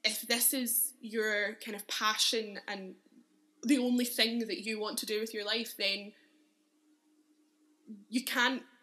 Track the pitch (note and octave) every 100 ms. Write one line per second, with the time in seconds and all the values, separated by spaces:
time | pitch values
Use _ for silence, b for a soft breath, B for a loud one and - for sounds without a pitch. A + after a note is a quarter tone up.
0 | - - - A#3+ - C4+ A#3+ - - -
1 | A3+ A3+ G#3+ G#3 G3+ A3 A3+ G3+ - -
2 | G#3+ G#3+ - A3+ G#3+ G3+ - G3 C3+ -
3 | _ - _ _ _ _ A#3+ C#4 B3 B3
4 | A#3+ - A3+ A#3 A3 F#3 G#3+ G#3+ G#3+ -
5 | A#3 G#3+ A3 G#3+ G#3 A3+ A3 - G3 G3
6 | G3+ b b b b _ _ _ _ _
7 | _ _ _ _ _ _ _ _ - G#3
8 | - B3 - C4 B3 B3+ - _